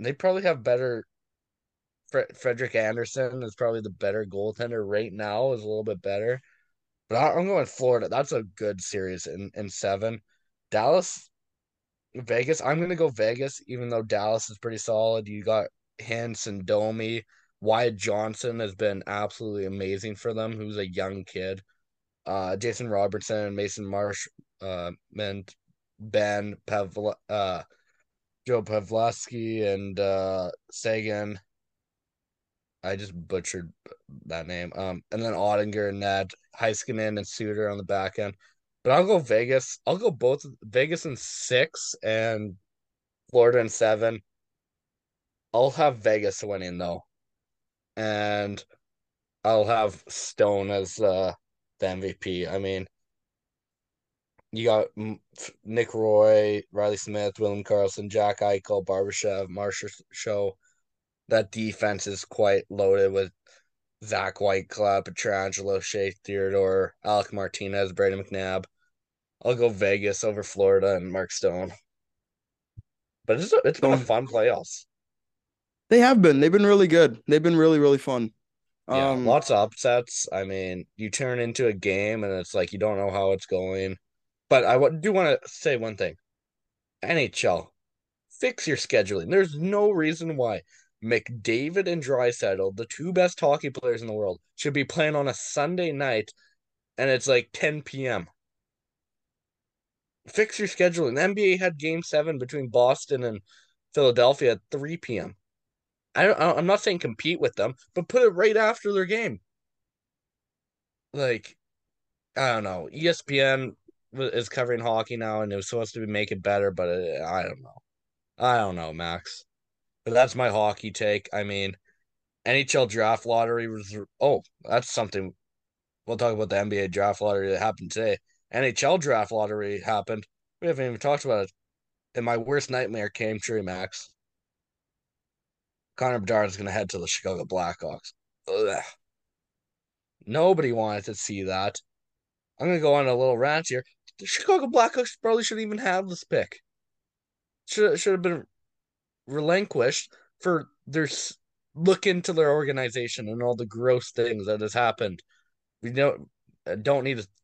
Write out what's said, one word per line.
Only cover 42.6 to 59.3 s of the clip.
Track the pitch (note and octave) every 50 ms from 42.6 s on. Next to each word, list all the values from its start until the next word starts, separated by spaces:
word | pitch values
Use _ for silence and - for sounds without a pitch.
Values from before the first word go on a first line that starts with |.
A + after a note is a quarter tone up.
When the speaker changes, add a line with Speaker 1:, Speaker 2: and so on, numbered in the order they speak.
| _ _ _ _ _ _ _ _ _ _ _ _ _ _
Speaker 1:
Florida | - B2 A#2 A#2+ B2 B2
in | A2+ G#2
seven. | - - A2+ A2 A2 G#2 A2+ A2+ A2+ G#2 - _ _ _ _ _ _ _ _ _ _ _ _ _ _ _ _ _ _ _ _ _ _ _ _ _
I'll | - A#2 C3 C#3
have | C3+ D#3+ D3+ D3 B2 A2
Vegas | G#2 A2 G#2+ G#2+ G#2 G2 - -
winning | A2 G#2 G2+ F#2+ F2+ F2+ F2 F2
though, | F2 F2 E2+ E2 - _ _ _ _ _ _ _ _ _ _ _ _ _ _ _ _ _ -
and | A2 A2 G#2+ G#2 G#2 G#2 G#2 G#2 G#2 G2+ G2+ G2+ - - _ _ _ _ _ _ _ _ _ _ _ _ _ _ _ -
I'll | G#2+ A2+ G#2+ G#2
have | G#2+ A#2 A2 A2 G2+ - - - -
Stone | - - - - - - G#2+ G#2 G2+ G2 G2 G2+
as, | G2+ G2 F#2+ F2+ - A2
uh, | G#2+ G2 F#2 F#2+ F#2+ F2+ - - _ _ _ _ _ _ _ -
the | G2 F#2
M | F#2 F#2
V | G2 F#2 F2+
P. | - - F#2+ F2+ F2+ F2
I | D2+ F#2+ G2
mean, | G2 F#2+ F#2+ F#2+ F#2+ - _ _ _ _ _ _ _ _ _ _ _ _ _ _ _ _ _ _ _ _ _ _ _ _ _ _ _ _ _ _ _ _
you | - A2+ A2+
got | A#2 G#2+ G#2+ - - -
M-, | G#2+ G#2+ A2 G#2+ - _ _ _
F-, | - - - - _ -
Nick | G#2 A2 A#2+ A2+ - -
Roy, | A2 A2 G#2+ G#2+ G#2+ G#2+ A2 G#2+ G#2+ G#2 G#2 G#2 G#2 - _
Riley | F2+ G#2 G#2 G#2 G#2
Smith, | - - G#2+ G#2 G#2 G#2 G2+ - -
William | G#2+ G2+ G2+ G#2 G2
Karlsson, | - G#2 G2+ G2 F#2+ - - G#2 G2
Jack | G#2 G#2+ G#2 G#2 G2+ -
Eichel, | G#2 G#2 G2+ F#2+ - - G#2 G2 F2+
Barbashev, | G2 F#2+ F#2+ G2 G2+ G2 - - G#2